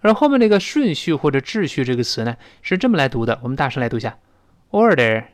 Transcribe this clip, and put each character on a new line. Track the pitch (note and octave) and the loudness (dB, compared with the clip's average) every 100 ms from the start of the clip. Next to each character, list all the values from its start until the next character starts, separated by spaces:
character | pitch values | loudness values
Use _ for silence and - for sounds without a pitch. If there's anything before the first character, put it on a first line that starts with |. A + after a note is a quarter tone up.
而 | G#3+ | 2
后 | A3 D4+ | 2 4
面 | C#4 | 4
这 | A3+ | 4
个 | G3+ | 2
顺 | - D#4 C4 | 0 -2 0
序 | D3+ - | -2 -2
或 | D3+ D3+ | 0 0
者 | C3+ | -2
秩 | C3+ A3+ E3 | -4 -4 -4
序 | - | -2
这 | B2+ | -2
个 | B2 | -2
词 | A#2+ - | -2 -4
呢， | A#2 A#2+ - _ | -6 -6 -16 _
是 | - F#3 | -6 -2
这 | B3+ | 0
么 | G3+ | 2
来 | C3+ | 0
读 | A#2+ | -2
的， | - C3+ | -2 -2
我 | B2 | -4
们 | |
大 | C3+ C#3+ | -4 -4
声 | B2+ | -2
来 | A#2+ | -4
读 | A#2 | -4
一 | |
下 | A2+ - _ _ _ _ _ | -6 -12 _ _ _ _ _
，order，order。 | G3+ A3+ E3 A#2 A2 A2+ | 2 2 4 2 0 -4